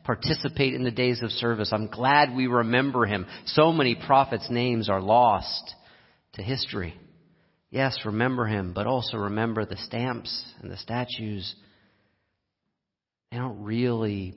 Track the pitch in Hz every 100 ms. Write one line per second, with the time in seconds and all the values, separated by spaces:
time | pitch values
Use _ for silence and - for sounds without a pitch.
0 | - 117 - 156 143 - 135 127 127 113
1 | 123 117 117 - 120 113 104 107 107 -
2 | 127 147 147 127 127 120 113 123 139 127
3 | 110 104 90 - - - 156 165 131 113
4 | - 135 135 113 - 120 123 117 101 95
5 | 95 117 120 95 - - - - _ -
6 | _ _ _ - 98 131 - 104 85 -
7 | - _ _ _ _ _ _ 127 135 -
8 | 110 107 127 127 110 107 92 90 107 131
9 | 113 110 101 107 113 110 104 107 - 113
10 | 127 117 - - - - 107 92 - 120
11 | 113 - 110 104 92 - _ _ _ _
12 | _ _ _ _ _ _ _ _ _ _
13 | _ _ - 120 127 104 104 113 123 117
14 | 110 101 92